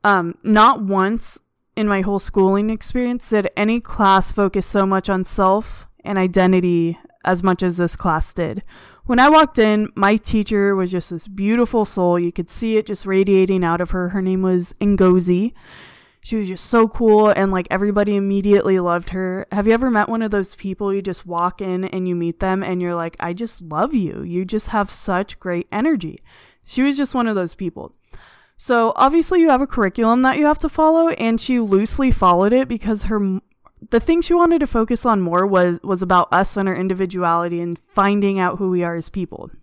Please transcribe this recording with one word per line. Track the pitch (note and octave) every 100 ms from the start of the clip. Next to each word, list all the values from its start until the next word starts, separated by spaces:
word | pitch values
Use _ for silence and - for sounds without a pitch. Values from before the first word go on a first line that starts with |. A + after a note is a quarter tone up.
Um, | G#3 G3 E3+ -
not | G3+ G#3+ A3+ C4+
once | G3 G3 F#3+ A3+ - - _ _ _
in | - G#3
my | G3
whole | F#3+ G3+
schooling | - - F#3+ G3 G#3+
experience | A3 - B3 B3 B3 -
did | A3 F#3 -
any | G#3 A#3
class | - - G3+ F#3+ F#3
focus | - G3 G3+ F#3
so | G3+
much | G3 F#3+ F#3
on | F#3
self | F#3 - F#3+ G3+ A3 - - _
and | - G3
identity | F#3 F#3 F#3 F#3 F3+ F3 E3 E3+ - _
as | - F3+
much | F#3+ F3+
as | F#3 F3
this | F3 -
class | F#3 D#3+ -
did. | - E3 G3 - - - - -
When | B3
I | C4+
walked | D#4 D#4 -
in, | A3 G#3+ G#3+ -
my | G3 G#3+
teacher | - G#3+ G3+ G#3 G3+ G3
was | F3+
just | F#3 -
this | E3+ G#3
beautiful | F#3+ G3 A#3 A#3+ A#3 G#3
soul. | - F3+ F3
You | F3
could | E3+ E3+
see | - A3+ A3
it | A3
just | G3+ F#3+
radiating | F#3+ G3 F#3+ F#3 F#3+
out | F3 E3+
of | F3+
her. | F#3 F3+
Her | G3
name | F#3 F#3
was | F#3 F3+ F3+ -
Ngozi. | G3+ G3+ G#3+ F3+ F3 F3+ A3+ - - - - - _ _
She | -
was | A3+ G3
just | F#3 -
so | A#3 A3+
cool, | - A3+ G#3+ G#3+
and, | - G3
like, | F#3 F3+
everybody | F#3+ G#3 G3+ G#3 G3+
immediately | G3 G3 G3 G3+ - F#3+
loved | F3 F3 E3+
her. | F3+ F#3 F#3 -
Have | G3 G#3
you |
ever | A#3 B3+
met | A3 G#3
one | A3+
of | A3
those | G3+ F#3+ -
people | G3 F#3 G3+
you | G3
just | G3 F3+
walk | - E3+ F3 -
in | F#3+ F3+
and | F#3+ F#3 F#3
you | F3
meet | E3+ -
them | F#3+ F#3+
and | G3 F3+
you're | F3 F3
like, | E3 -
"I | E3+
just | F3+ A3+ -
love | E3+ D3+ A#3
you. | C#4 F3+ -
You | E3 F3
just | F#3+ G#3+ -
have | A3 G3+
such | - - F3+ G3 -
great | F#3 F3 -
energy." | G#3 C#4+ C#4 D#3+ - - - _ _
She | - -
was | C#4 C#4
just | C#4
one | B3+ A#3
of | G#3
those | F3
people. | - F3+ - - _ _ - - _ _ _
So | - A#3+ A3+ -
obviously | C4+ E4 D#4 F4+
you | E4
have | B3+
a | C#4
curriculum | - G3 F#3+ A3+ A#3+
that | C4 C4
you | D4
have | D4+
to | D#4
follow, | - D#4 D#4+ E4
and | - A3+ A3+
she | - B3
loosely | G#3+ F#3+ A3 - C4+
followed | - F#3 F3 G3+
it | B3 C4
because | A#3 G#3 G#3+
her, | - G#3+ G3+ F#3+ _ _ _ _ -
the | A#3
thing | - E4
she | -
wanted | F4 E4+ E4
to | C#4
focus | A#3 A3 A#3 B3
on | G#3+
more | F3+ E3+ G3
was, | F#3+ F3+ E3+
was | G3 F#3
about | F3+ F#3 -
us | F3+ G3 G#3
and | F#3+
our |
individuality | F#3 F#3+ F#3 F#3 F#3 F3 E3+ F3 E3+
and | E3+ E3+ _
finding | - G3 G3+ G3+ G3
out | F3+ F3
who | F#3+
we | F3+
are | E3+ E3+
as | D#3+
people. | F#3+ F3 - - -